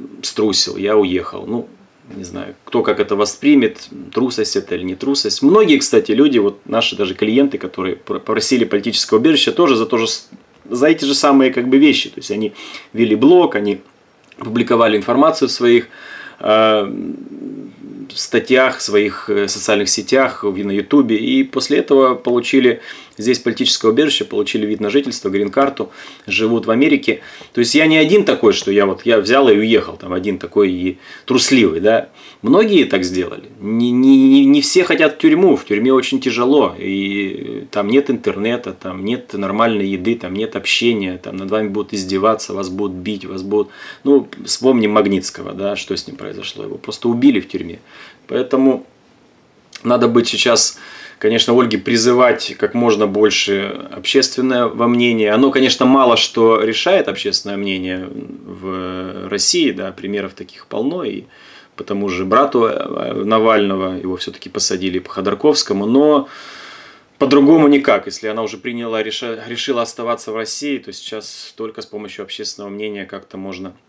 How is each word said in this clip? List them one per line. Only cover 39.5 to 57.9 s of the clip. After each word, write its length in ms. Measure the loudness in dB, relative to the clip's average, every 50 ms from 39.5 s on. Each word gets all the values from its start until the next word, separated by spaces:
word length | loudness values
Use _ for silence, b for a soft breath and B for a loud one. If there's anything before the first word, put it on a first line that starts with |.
| 0 0 0 0 0 -2 -2
еды, 280 | -2 -4 -2 -2 -2 -2
там 180 | -4 -4 -8 -6
нет 220 | -6 -6 -6 -6
общения, 640 | -6 -4 -2 0 0 2 0 0 0 -2 -6 -8 -10
там 160 | -12 -12 -12
над 140 | -10 -6 -4
вами 160 | -4 -2 -2
будут 260 | -4 -4 -6 -6 -6 -8
издеваться, 600 | -8 -6 -4 -2 0 0 0 0 -2 -4 -8 -8
вас 160 | -8 -8 -8
будут 280 | -6 -6 -6 -6 -6
бить, 280 | -8 -8 -8 -8 -10 -10
вас 180 | -12 -12 -10 -6
будут, 260 | -2 -2 -2 -2 -2 B B B B B B B
ну, 240 | 2 2 2 2 -2 -12 -14 -8
вспомним 460 | -8 -4 0 2 2 2 2 2 2
Магнитского, 600 | 2 2 2 2 0 -2 -4 -6 -10 -12 -14 -12 -8
да, 220 | -6 -6 -6 -6
что 200 | -6 -8 -8 -8
с 120 | -8 -8
ним 80 | -12 -14
произошло. 480 | -16 -14 -14 -14 -12 -14 -14 -12 -12 -12
Его 140 | -12 -12
просто 320 | -12 -12 -12 -10 -4 -2 -2
убили 300 | 0 2 4 4 4 2
в 80 | -2
тюрьме. 320 | -4 -8 -10 -10 -10 -14 -18 _ B B B B B B B B
Поэтому 580 | -6 -4 -4 -2 -2 0 2 2 2 2 0 -4 _ _ _ _ _ _ _ _ _ _ _ _ _ _ _ _ _ -16 -6 -2
надо 240 | 0 2 2 2
быть 200 | 4 4 2 2
сейчас, 500 | 2 0 0 2 2 2 2 0 -2 -4 B B B B B B B B B
конечно, 380 | -2 0 0 0 2 2 4 2
Ольге 180 | 2 2 0
призывать 800 | -4 -2 -2 0 2 2 2 4 4 4 4 2 0 -4 -10 -6
как 160 | -4 -4 -2 0
можно 340 | 0 2 2 2 2 0
больше 800 | 0 2 2 2 2 2 0 -2 -2 -2 -2 -4 -6 -8 -12 -14 -16
общественное 760 | -14 -10 -4 0 2 2 2 2 0 -2 -2 0 0 0 0
во 200 | 0 0 0 0
мнение. 440 | 2 2 2 2 2 2 2 2 2
Оно, 200 | 2 4 2 4
конечно, 340 | 4 2 2 2 2 2 2
мало 320 | 4 4 4 4 4 4
что 440 | 2 0 0 0 2 4 4 4 4
решает, 460 | 2 0 -2 -2 0 0 2 0 0
общественное 500 | -2 -6 -6 -4 -4 -4 -4 -4 -6 -8
мнение 500 | -6 -4 -4 -4 -4 -6 -6